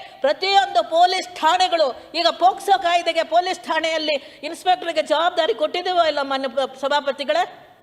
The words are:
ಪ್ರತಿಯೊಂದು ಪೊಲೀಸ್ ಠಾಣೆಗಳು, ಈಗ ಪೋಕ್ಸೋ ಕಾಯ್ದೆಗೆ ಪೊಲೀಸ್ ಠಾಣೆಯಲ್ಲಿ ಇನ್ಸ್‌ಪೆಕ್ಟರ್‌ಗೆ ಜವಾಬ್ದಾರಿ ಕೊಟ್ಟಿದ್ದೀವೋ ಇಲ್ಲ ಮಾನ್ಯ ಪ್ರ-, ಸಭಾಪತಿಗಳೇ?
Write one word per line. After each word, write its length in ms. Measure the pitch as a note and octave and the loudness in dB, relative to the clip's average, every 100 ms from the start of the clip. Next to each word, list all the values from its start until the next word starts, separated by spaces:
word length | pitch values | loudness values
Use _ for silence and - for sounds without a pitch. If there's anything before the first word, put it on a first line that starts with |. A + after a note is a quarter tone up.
| - - | -10 -4
ಪ್ರತಿಯೊಂದು 720 | C4+ D4+ F#4+ G4 G4 F#4 - | -2 0 2 4 4 0 0
ಪೊಲೀಸ್ 460 | E4 F4+ F#4 - - | 4 4 2 -6 -2
ಠಾಣೆಗಳು, 760 | D#4 F4+ F4+ E4 C#4 - - | 0 2 2 2 0 -2 -8
ಈಗ 120 | D#4+ E4 | -2 0
ಪೋಕ್ಸೋ 560 | - F4 F#4 - F#4+ | 2 2 2 0 0
ಕಾಯ್ದೆಗೆ 400 | F4 F4 E4+ E4 | 2 0 0 -2
ಪೊಲೀಸ್ 380 | D4+ E4 F4+ F4+ | 0 0 0 -6
ಠಾಣೆಯಲ್ಲಿ 800 | - D#4+ D#4+ D#4+ D#4 C#4 - - | -4 -2 -2 -2 -2 -4 -6 -14
ಇನ್ಸ್‌ಪೆಕ್ಟರ್‌ಗೆ 600 | D4 E4 F4+ F4+ E4+ D#4 | -12 -4 0 0 0 -4
ಜವಾಬ್ದಾರಿ 520 | D4 D4+ F4 E4+ D#4 | 0 0 2 0 -2
ಕೊಟ್ಟಿದ್ದೀವೋ 500 | - D4+ F4+ F#4 F4+ | 0 -2 -2 0 2
ಇಲ್ಲ 180 | D#4+ D4 | 2 0
ಮಾನ್ಯ 260 | C#4 C4+ C4+ | -2 -4 -4
ಪ್ರ-, 300 | C#4 C4 - | -4 -6 -4
ಸಭಾಪತಿಗಳೇ? 960 | C#4 C#4+ C#4 C#4 C4+ D#4 F#4 - - - | -2 0 -2 -4 -2 -2 -2 -8 -20 -20